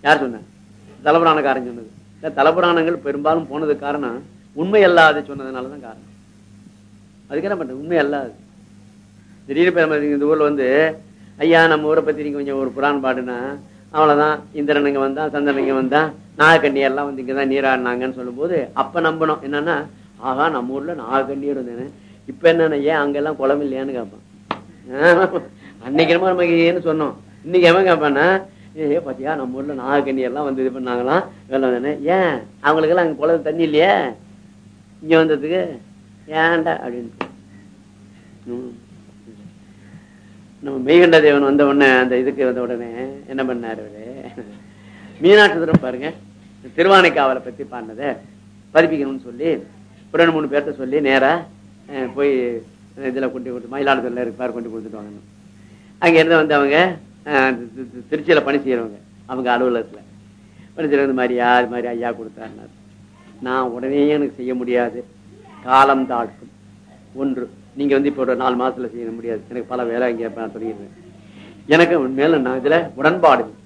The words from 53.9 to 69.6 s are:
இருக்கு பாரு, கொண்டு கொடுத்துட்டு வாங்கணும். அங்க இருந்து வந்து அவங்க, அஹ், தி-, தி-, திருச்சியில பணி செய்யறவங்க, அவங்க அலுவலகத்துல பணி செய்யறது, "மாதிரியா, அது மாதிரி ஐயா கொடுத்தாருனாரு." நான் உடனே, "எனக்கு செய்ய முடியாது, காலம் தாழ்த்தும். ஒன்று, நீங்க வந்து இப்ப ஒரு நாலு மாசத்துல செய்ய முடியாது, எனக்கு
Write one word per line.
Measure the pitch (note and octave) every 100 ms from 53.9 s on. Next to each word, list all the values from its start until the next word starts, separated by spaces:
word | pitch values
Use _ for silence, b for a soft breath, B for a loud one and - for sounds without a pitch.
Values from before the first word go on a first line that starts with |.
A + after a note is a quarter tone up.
| C3+ A#2+
இருக்கு | A#2+ A#2+
பாரு, | G#2 B2
கொண்டு | A#2 A2+
கொடுத்துட்டு | A2 G#2+ G#2+
வாங்கணும். | G#2 G#2 - - - B B B B -
அங்க | F3 E3
இருந்து | D#3+ E3
வந்து | D#3
அவங்க, | D3 C#3 D3+ F#3 E3 - -
அஹ், | -
தி-, | C#3+ C3 A#2+ A#2+ A#2
தி-, | B2 B2 A#2
திருச்சியில | D3+ D3 D3+
பணி | C3+ C#3+
செய்யறவங்க, | C#3 A#2+ A2+ G2+ - - -
அவங்க | C3 B2 A#2+
அலுவலகத்துல | B2+ A#2 A2 G2+ - - - - B B B
பணி |
செய்யறது, | - D#3 C#3+ C#3
"மாதிரியா, | C3 B2 B2 B2
அது | B2 A#2+
மாதிரி | B2 A#2+
ஐயா | A#2 A#2+
கொடுத்தாருனாரு." | A2+ G#2+ - A2 G#2+ A2 - - - - - - -
நான் | B2+ C3
உடனே, | B2+ A#2 C3 C#3+ D3
"எனக்கு | D3+ C#3+ -
செய்ய | B2+
முடியாது, | B2+ B2 B2 A#2 A#2+ - - - - - -
காலம் | B2 C3 C#3 C3+ C3
தாழ்த்தும். | A#2+ A2 - A2+ - - - - - -
ஒன்று, | C3 C#3 B2+ B2 - -
நீங்க | C3+ C#3+
வந்து | C#3 C#3+
இப்ப | C#3
ஒரு | B2+ A#2+
நாலு | B2+ B2 C3
மாசத்துல | B2 A#2+
செய்ய | A#2 A2+
முடியாது, | A2+ A#2 G#2+ G2
எனக்கு | B2